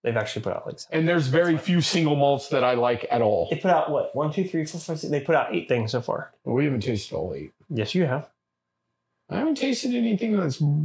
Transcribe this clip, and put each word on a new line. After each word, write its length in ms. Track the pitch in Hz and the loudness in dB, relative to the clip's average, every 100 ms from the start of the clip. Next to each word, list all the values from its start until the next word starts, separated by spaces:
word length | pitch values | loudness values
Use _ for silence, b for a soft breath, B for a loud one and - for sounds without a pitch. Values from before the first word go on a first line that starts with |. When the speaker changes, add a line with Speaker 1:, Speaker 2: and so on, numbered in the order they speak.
Speaker 1:
They've 140 | 120 113 | 0 -2
actually 240 | 107 - | -2 -4
put 120 | 107 | -4
out, 100 | - - | -6 -8
like, 120 | - | -14
seven. 220 | - 160 | -4 0
Speaker 2:
And 80 | 160 | 2
there's 180 | 175 131 | 2 4
very 320 | 160 175 160 | 2 4 2
few 240 | - 175 | 2 2
single 340 | - 175 156 147 | 2 2 2 4
malts 320 | 143 139 - | 4 2 0
that 160 | 139 | 2
I 80 | 123 | 2
like 320 | 123 123 117 - | 4 2 0 0
at 100 | 120 | 2
all. 280 | 110 98 82 | 4 2 0
Speaker 1:
They 60 | 151 | 0
put 120 | 185 | 2
out, 200 | 160 147 | 2 2
what, 260 | 143 - 135 | 0 -2 -2
one, 160 | 151 | -2
two, 100 | 151 | -2
three, 200 | 185 165 | -2 -2
four, 160 | 156 170 | -4 -8
five, 180 | - 156 | -8 -6
six? 120 | 147 | -2
They 100 | 143 | -2
put 140 | 139 | 2
out 200 | 151 - | 2 2
eight 140 | - - | -4 0
things 240 | 123 110 | 0 0
so 80 | 123 | -2
far. 320 | - - - _ | -2 -6 -6 _
Speaker 2:
Well, 100 | - 120 | -2 0
we 80 | |
haven't 160 | 147 127 | 0 0
tasted 340 | 101 107 - | -2 -4 -6
all 200 | - 87 73 | -6 -6 -8
eight. 160 | 76 _ _ | -12 _ _
Speaker 1:
Yes, 260 | 127 104 | -4 -2
you 120 | 180 156 | 0 0
have. 240 | 135 - _ _ _ _ _ _ _ _ _ _ | -2 -6 _ _ _ _ _ _ _ _ _ _
Speaker 2:
I 80 | - | -2
haven't 200 | 311 285 | 0 0
tasted 380 | 277 240 247 | -2 -2 -2
anything 400 | 240 233 202 226 208 | 0 0 0 0 0
that's 240 | 165 131 147 151 | 0 0 0 0